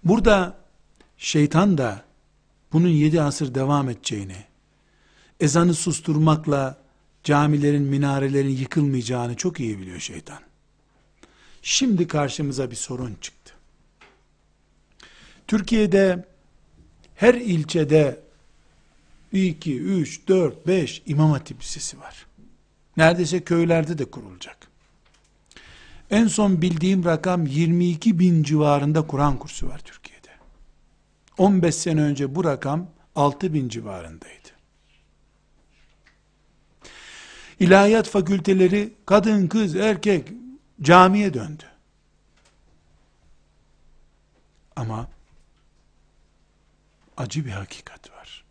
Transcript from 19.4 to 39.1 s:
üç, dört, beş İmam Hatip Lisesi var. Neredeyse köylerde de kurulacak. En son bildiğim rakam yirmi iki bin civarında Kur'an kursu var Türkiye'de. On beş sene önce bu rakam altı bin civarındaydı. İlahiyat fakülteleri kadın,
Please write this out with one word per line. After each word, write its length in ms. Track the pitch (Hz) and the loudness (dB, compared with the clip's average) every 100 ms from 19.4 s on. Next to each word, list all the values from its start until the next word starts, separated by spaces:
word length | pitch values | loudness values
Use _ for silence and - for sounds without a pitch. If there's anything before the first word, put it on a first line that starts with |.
| 185 156 165 131 | 0 -2 -6 -6
üç, 460 | 180 190 143 - - | -2 -2 -2 -6 0
dört, 400 | 190 160 - 160 | 2 2 -2 -2
beş 360 | 185 147 - - | 0 -2 -8 -6
İmam 260 | 143 156 | 2 2
Hatip 300 | 151 - 120 | 2 -4 -16
Lisesi 380 | - 156 - 135 | -14 -12 -12 -14
var. 280 | - - - _ - _ _ _ _ - | -20 -20 -20 _ -20 _ _ _ _ 2
Neredeyse 460 | 160 170 170 180 | 4 4 -2 -4
köylerde 540 | - 170 170 165 151 165 | -2 0 2 0 0 -6
de 80 | 131 | -8
kurulacak. 640 | - 104 90 - - - _ _ _ _ _ _ _ _ - - - - - - | -10 -20 -20 -20 -20 -20 _ _ _ _ _ _ _ _ -20 -20 -20 -20 -20 -2
En 180 | 208 226 | 2 2
son 340 | 180 208 185 | 2 2 2
bildiğim 440 | 180 165 180 190 175 | 0 0 0 0 0
rakam 400 | 160 185 180 156 | -2 -2 -2 -2
yirmi 440 | 139 165 170 180 | 0 0 2 0
iki 300 | 160 226 175 | 0 0 4
bin 240 | 180 170 | 4 4
civarında 640 | 139 151 147 143 143 151 156 | 2 2 2 2 2 0 -2
Kur'an 320 | 139 147 135 | 0 0 0
kursu 280 | 151 - - | -6 -6 -6
var 120 | - | -6
Türkiye'de. 500 | - - - _ _ _ _ _ - _ _ _ _ _ _ - | -14 -20 -20 _ _ _ _ _ -20 _ _ _ _ _ _ 0
On 240 | 190 190 | 2 4
beş 140 | 170 151 | 2 0
sene 260 | - 156 | -2 0
önce 340 | 151 139 143 147 | 0 -2 -4 -2
bu 80 | |
rakam 460 | 175 135 139 151 180 _ _ - | -2 -2 -4 -6 -6 _ _ -2
altı 380 | 143 139 185 | -2 0 -4
bin 160 | 156 127 | -4 -4
civarındaydı. 800 | 113 110 95 82 80 - - - _ _ _ _ _ _ _ _ _ _ _ _ _ _ _ _ _ _ _ _ _ _ _ - - - - - - - - | -8 -12 -14 -16 -20 -20 -20 -20 _ _ _ _ _ _ _ _ _ _ _ _ _ _ _ _ _ _ _ _ _ _ _ -20 -20 -20 -20 -20 -20 -20 0
İlahiyat 500 | 180 190 202 220 214 | 6 6 8 4 2
fakülteleri 840 | 202 170 196 160 190 185 202 214 - | -2 0 -2 0 2 4 2 -2 -10
kadın, 420 | - | 2